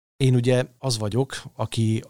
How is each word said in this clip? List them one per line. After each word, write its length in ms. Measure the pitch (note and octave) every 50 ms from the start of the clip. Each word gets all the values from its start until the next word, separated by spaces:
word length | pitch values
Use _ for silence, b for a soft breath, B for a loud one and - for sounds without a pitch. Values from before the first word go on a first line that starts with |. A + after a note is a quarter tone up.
| _ _ _ _ C3+
Én 120 | C3 B2+
ugye 300 | B2 A#2+ B2+ B2+ B2 B2+ B2+ _
az 200 | _ - C3+ A#2
vagyok, 460 | G#2+ G#2+ G#2 G#2+ B2 C3+ - - - - - -
aki 480 | - A2+ - - A#2 A2+ A2 A2 A2+ -